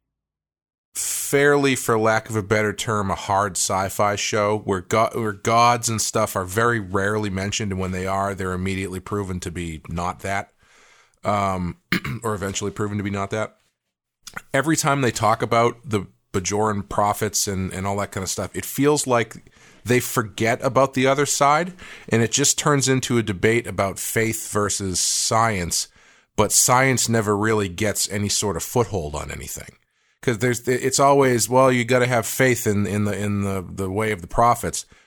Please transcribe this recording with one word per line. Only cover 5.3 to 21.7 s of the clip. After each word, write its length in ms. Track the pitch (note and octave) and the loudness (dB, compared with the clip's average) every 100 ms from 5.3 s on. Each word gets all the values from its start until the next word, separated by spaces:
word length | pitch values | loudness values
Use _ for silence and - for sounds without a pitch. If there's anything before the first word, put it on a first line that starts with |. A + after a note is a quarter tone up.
gods 560 | G2 A2+ A#2 A#2+ A#2+ A2+ | -4 0 4 4 4 0
and 120 | A2 | -2
stuff 340 | - A2+ G#2+ G2+ | -2 0 0 -2
are 100 | F#2 | -4
very 340 | G#2 A#2+ A#2 | 0 0 0
rarely 500 | F#2 G2 G2 G#2+ G#2 | -2 -2 0 0 -2
mentioned, 420 | F#2+ G2+ - G#2 | -4 -4 -4 -4
and 80 | F#2+ | -4
when 120 | F#2 | -4
they 160 | F#2 F#2+ | -4 -2
are, 260 | G2 G2 | -2 -2
they're 200 | F#2+ F#2 | -2 -4
immediately 460 | F2+ F#2+ F#2+ F#2+ F#2 | -2 -2 -2 -4 -8
proven 400 | - G#2 F#2 F2+ | -6 -4 -4 -6
to 120 | F#2 | -8
be 300 | E2 E2+ D#2 - | -8 -8 -8 -8
not 340 | E2+ F2 D#2 | -6 -6 -6
that, 300 | G2 G2 - _ _ _ _ _ _ _ | -6 -6 -6 _ _ _ _ _ _ _
um, 540 | - G2+ G2 F#2 F2 - _ - | -2 0 0 -2 -4 -8 _ -8
<clears throat> 240 | - A#2 | -6 -6
or 100 | A2+ | -4
eventually 380 | G#2 G2 F#2+ G2+ | -2 -4 -4 -6
proven 260 | - G#2+ G#2 | -4 -4 -2
to 60 | |
be 80 | G2+ | -4
not 180 | G2+ G2 | -4 -4
that. 280 | A2 G#2+ _ _ _ _ _ _ _ - - - | -4 -6 _ _ _ _ _ _ _ -20 -18 -4
Every 220 | C3+ C#3+ D#3 | -2 2 2
time 260 | D3+ C#3 | 2 2
they 100 | B2 | 0
talk 300 | - G#2+ A2+ | 2 2 2
about 360 | A2+ A#2 A#2+ - - | 2 2 2 0 -4
the 200 | G#2 E2+ _ _ | -4 -4 _ _
Bajoran 540 | G2+ F2 G#2 A2 G2+ - | -6 -2 0 0 -2 -4
prophets 600 | - G#2 G2+ G#2+ - - | 0 2 2 -2 -2 -4
and, 240 | F#2+ F#2 | -4 -4
and 140 | F#2 G2 | -4 -4
all 120 | G2+ | -4
that 140 | G2 | -4
kind 120 | G#2 | -6
of 60 | F#2 | -6
stuff, 260 | - F2+ - | -6 -6 -6
it 100 | - | -6
feels 400 | - C#3+ D3+ C3 | 0 2 2 2
like 460 | A#2+ A2+ - - _ - - - | 0 0 -6 -20 _ -20 -8 0
they 140 | B2 | 0
forget 640 | - C3+ G#2+ - A2 B2 | 0 -2 -4 -2 -2 0
about 320 | C3 B2 C3 C3 | 0 2 2 4
the 100 | C3 | 2
other 200 | C#3 C#3 | 2 2
side, 460 | - C#3+ D3+ F3+ | 2 4 4 0